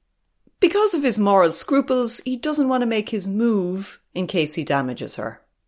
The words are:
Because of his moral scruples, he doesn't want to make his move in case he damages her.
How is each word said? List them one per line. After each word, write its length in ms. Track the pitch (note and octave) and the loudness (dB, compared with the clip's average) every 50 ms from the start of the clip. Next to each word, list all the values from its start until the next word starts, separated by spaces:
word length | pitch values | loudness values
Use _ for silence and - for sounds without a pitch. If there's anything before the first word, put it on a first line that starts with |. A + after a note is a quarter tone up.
| _ _ _ _ _ _ _ _ _ _ _ - | _ _ _ _ _ _ _ _ _ _ _ 0
Because 340 | - E4+ F4+ G4+ G#4+ G4+ F#4 | 0 2 4 2 2 2 2
of 80 | D4 | 2
his 160 | C#4+ B3+ G#3 G#3+ | 0 0 0 2
moral 340 | G3+ G3+ G3 F#3+ F3 E3 | 2 4 6 6 6 4
scruples, 720 | D#3+ - - - C#4+ C#4 C4+ - C4 B3+ A#3+ A3+ - - - | 2 0 -2 2 2 2 2 2 0 0 0 0 -2 -4 -4
he 120 | B3+ B3+ | -6 -8
doesn't 320 | A#3+ - D4+ D4+ D4 C#4 C4 | -4 -4 -4 0 0 0 2
want 120 | C4 B3 | 2 0
to 60 | B3 | 0
make 240 | A3+ A3+ G#3+ G#3+ - | 0 0 -2 -2 -4
his 160 | A3+ G3+ F3+ | -6 -6 -6
move 760 | G3 G3 G#3+ A#3 A#3 G#3+ G3 F3+ F3+ F#3 F#3+ G3 - - _ _ _ - | -4 -2 0 2 2 2 2 0 -2 -4 -6 -8 -12 -16 _ _ _ -8
in 120 | F#3 F3+ E3+ | -6 -6 -2
case 260 | - F3+ D#3 D3 - | 0 0 0 0 -2
he 100 | E3 C#3+ | -6 -2
damages 520 | - C#3+ C#3 C3 B2+ A#2+ - B2 - - | -2 -2 -2 -2 -4 -6 -8 -10 -10 -8
her. 240 | - G#2+ A2+ G#2+ - _ _ _ _ _ | -8 -8 -10 -10 -14 _ _ _ _ _